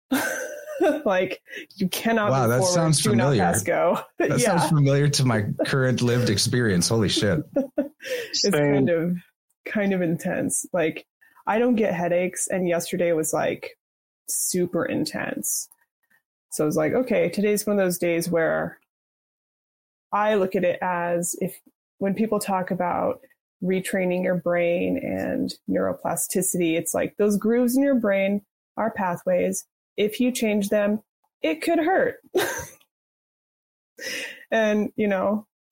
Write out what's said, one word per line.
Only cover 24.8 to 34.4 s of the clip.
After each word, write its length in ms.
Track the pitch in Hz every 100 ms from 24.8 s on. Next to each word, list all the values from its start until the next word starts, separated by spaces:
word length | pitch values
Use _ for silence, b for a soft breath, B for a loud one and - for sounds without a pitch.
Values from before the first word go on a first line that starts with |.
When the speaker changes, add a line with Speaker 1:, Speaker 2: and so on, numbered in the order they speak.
| 185 180
Speaker 1:
and 560 | - 190 190 - 185 - -
neuroplasticity, 1080 | 185 190 180 165 165 - 190 185 180 170 165
it's 160 | 165
like 240 | 175 - -
those 180 | 208
grooves 400 | 202 214 240 247
in 80 | 254
your 120 | 277
brain 480 | 254 214 196 196 202 - _ _ -
are 140 | 220
pathways. 720 | 202 185 175 185 180 180 185 - _ _ -
If 240 | 208 214
you 100 | 247
change 380 | 247 220 208 202
them, 320 | 208 202 214 - _ _ _
it 200 | 311 311
could 180 | 320 330
hurt." 420 | 320 359 - - _
<laughs> 60 | 381 - - - - _ _ _ _ _ _ _ _ _ _ _ - B B B B